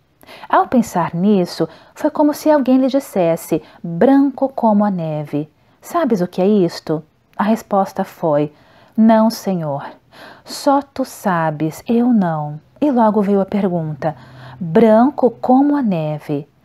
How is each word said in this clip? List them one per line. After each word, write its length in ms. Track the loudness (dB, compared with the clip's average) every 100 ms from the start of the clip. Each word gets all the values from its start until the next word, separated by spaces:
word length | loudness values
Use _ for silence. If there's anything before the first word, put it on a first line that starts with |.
| _ _ -20 -20 -2
Ao 180 | 0 2
pensar 460 | 0 0 -2 -2
nisso, 560 | 0 2 2 0 -4 -6 -8 _
foi 160 | -6 -4
como 240 | 0 0
se 160 | 0 2
alguém 280 | 2 2 2
lhe 100 | 2
dissesse: 760 | -2 -2 -2 0 -2 -4 -6 -6 -14
branco 640 | -8 0 4 4 2 -2 -6
como 340 | -2 0 2
a 60 | 0
neve. 580 | -2 -6 -6 -6 -6 -8 _ _ _
"Sabes 420 | -6 -2 0 0
o 60 | -2
que 140 | -2
é 60 | 2
isto?" 560 | 2 0 -2 -6 -6 -8 _ _ -4
A 60 |
resposta 600 | -2 -2 -2 -2 0 -4
foi, 480 | -8 -4 0 0 -2 _ _ _ _ 2
"Não, 320 | 4 4 2
Senhor. 540 | -2 -6 -4 -4 -8 -10 -20 _ -20 -20 -20
Só 380 | -16 -4 0 0
tu 240 | -2 -8 -10
sabes, 800 | -6 -2 0 -2 -2 -4 -6 -2
eu 200 | 0 2
não." 520 | 2 0 -2 -6 -12 _ -4
E 100 | 0
logo 300 | 2 2 2
veio 200 | 0 0
a 40 | 0
pergunta, 720 | -2 -2 -2 -6 -6 -6 -8 -14 -20 -18 -12
"Branco 680 | -2 4 6 6 4 2 -2
como 460 | 0 2 2 2 0
a 60 |
neve, 640 | 0 -2 -4 -6 -6 -8 -8 _